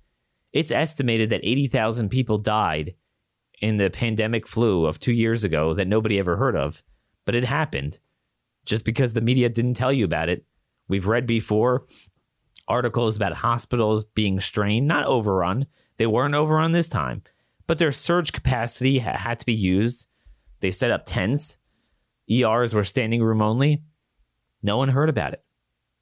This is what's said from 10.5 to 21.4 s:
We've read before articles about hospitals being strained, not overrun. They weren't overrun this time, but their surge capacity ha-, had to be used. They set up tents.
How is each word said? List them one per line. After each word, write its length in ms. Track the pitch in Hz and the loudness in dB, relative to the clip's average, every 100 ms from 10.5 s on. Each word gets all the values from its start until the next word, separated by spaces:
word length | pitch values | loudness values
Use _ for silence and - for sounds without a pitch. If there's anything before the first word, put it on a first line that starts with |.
| _ _ _ - | _ _ _ -4
We've 180 | 98 92 | -2 0
read 220 | 117 120 | 0 0
before 580 | 117 - 107 120 123 - - - _ _ _ _ - - | -2 0 2 2 0 -4 -18 -20 _ _ _ _ -18 -4
articles 520 | 123 123 120 117 104 | -2 -2 0 0 0
about 160 | 98 | -2
hospitals 720 | 80 117 120 - 120 107 107 104 | -2 -2 -2 -2 0 2 0 -2
being 340 | - 107 95 | -2 0 -2
strained, 480 | - - 101 107 143 | -2 -2 0 0 0
not 180 | - - | 0 0
overrun. 640 | 127 104 95 87 107 139 _ _ - | 0 0 0 0 -2 -4 _ _ -4
They 100 | 113 | 0
weren't 260 | 110 143 | 2 0
overrun 380 | 147 156 156 160 | 0 0 2 2
this 160 | 170 160 | 2 0
time, 360 | 90 65 58 - _ _ _ - | -2 -4 -6 -12 _ _ _ -4
but 100 | 160 | 0
their 140 | 156 | 0
surge 400 | 135 - 175 160 | 0 0 0 0
capacity 680 | - 131 123 117 - 131 135 | -4 -2 0 -2 0 2 2
ha-, 180 | 117 - | 0 -4
had 220 | 113 117 | -6 -6
to 60 | - | -4
be 80 | |
used. 540 | 110 92 92 117 117 - _ - - _ - | 0 2 2 2 -2 -8 _ -20 -20 _ -8
They 100 | 95 | -4
set 200 | - 120 | 0 0
up 120 | 104 - | -2 -4
tents. 520 | 120 95 143 | -4 -2 -2